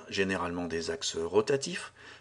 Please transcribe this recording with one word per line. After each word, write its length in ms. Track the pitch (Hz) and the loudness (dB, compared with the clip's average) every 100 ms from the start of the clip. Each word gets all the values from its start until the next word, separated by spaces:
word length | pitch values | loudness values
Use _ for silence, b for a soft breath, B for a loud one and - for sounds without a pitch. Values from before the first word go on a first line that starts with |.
| - | 0
généralement 560 | 101 95 95 87 87 87 | 0 2 2 0 -2 -2
des 260 | 82 80 | -2 -2
axes 240 | 82 - 82 | -4 -4 -2
rotatifs, 800 | 82 98 110 139 165 180 - B B B | 4 4 6 2 0 -6 -10 B B B